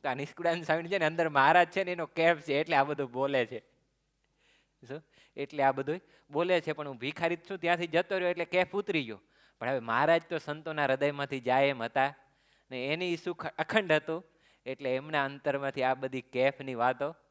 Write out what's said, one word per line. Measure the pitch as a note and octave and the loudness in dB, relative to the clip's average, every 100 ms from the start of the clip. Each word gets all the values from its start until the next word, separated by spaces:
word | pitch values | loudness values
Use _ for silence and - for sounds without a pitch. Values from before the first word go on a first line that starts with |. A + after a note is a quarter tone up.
તો | C#3+ | -4
આ | |
નિષ્કુળાનંદ | B2+ C#3+ - E3+ E3+ | -4 -8 -2 -2 -2
સ્વામી | D#3+ E3 E3+ | 0 0 0
છે | G3 | 0
ને | D#3 | 0
અંદર | E3 E3 | 2 2
મહારાજ | C#3+ C#3 E3+ E3+ | 6 8 8 6
છે | G3 | 0
ને | F3+ | -4
એનો | F3 D#3 | -4 -6
કેફ | - E3 E3 | 2 4 4
છે | C#3 | 0
એટલે | C#3 D#3 D3+ | -2 2 2
આ | |
બધું | C#3 C#3+ C3 | 2 -2 -4
બોલે | B2+ C#3 C#3 A#2 | -2 0 0 0
છે. | A#2 _ _ _ _ _ _ _ _ _ _ _ _ A#2+ | -6 _ _ _ _ _ _ _ _ _ _ _ _ -14
શું? | D3 _ _ _ - | -14 _ _ _ -10
એટલે | C#3 D3+ | -8 2
આ | C3+ | 2
બધું | C3+ C#3 F3 _ _ _ | 2 -4 -6 _ _ _
બોલે | D3 F3 F3+ | -4 2 0
છે. | D#3+ | 0
પણ | D3 D3 | -6 -8
હું | B2 | -8
ભિખારી | C3 D3+ E3 E3+ | -8 -2 -2 -2
જ | - | -6
છું | G3 | -4
ત્યાંથી | E3+ E3+ E3+ | 0 0 2
જતો | D#3+ F#3 F#3+ | 0 0 -2
રહ્યો | F3+ | -2
એટલે | F3 E3 | -2 -2
કેફ | F3+ F#3 G3+ | 0 0 -2
ઉતરી | G3+ E3 | -2 -4
ગયો. | A#2 G2+ _ _ _ _ | -4 -12 _ _ _ _
પણ | A#2+ | -4
હવે | C3+ | -4
મહારાજ | A2+ A#2 D3+ E3+ E3 | 0 2 4 4 2
તો | E3 | -8
સંતોના | - D3+ D#3+ D#3 | -6 -8 -6 -2
હૃદયમાંથી | C#3 C3+ C#3+ C#3+ C#3 C3+ | 0 2 0 -2 -6 -4
જાય | B2 B2+ C#3 | 0 4 4
એમ | C3 | 0
હતા | A2+ C3+ C3+ C#3+ _ _ _ _ _ | -4 0 0 -2 _ _ _ _ _
ને | B2+ C3+ | -8 -6
એને | D#3+ F3+ | -4 -4
ઈ | E3+ | -4
સુખ | F3+ E3+ E3 | -6 -8 -8
અખંડ | - D#3+ A3 F#3+ | -6 -2 0 2
હતું | D#3 - E3 - _ _ _ B2 | 0 0 -8 -10 _ _ _ -12
એટલે | C3 C3+ B2+ | -8 -4 -4
એમના | D3+ D#3 C#3 | -2 -2 -2
અંતરમાંથી | C#3 D3+ C#3 C#3 C3+ | -4 -4 -2 -4 -2
આ | B2+ | -2
બધી | C3 C3 C3 | 0 -4 -8
કેફની | - B2 C3 C#3 C3+ A#2+ | -6 0 0 0 -10 0
વાતો | B2 B2 C#3+ E3 _ | 0 0 -6 -8 _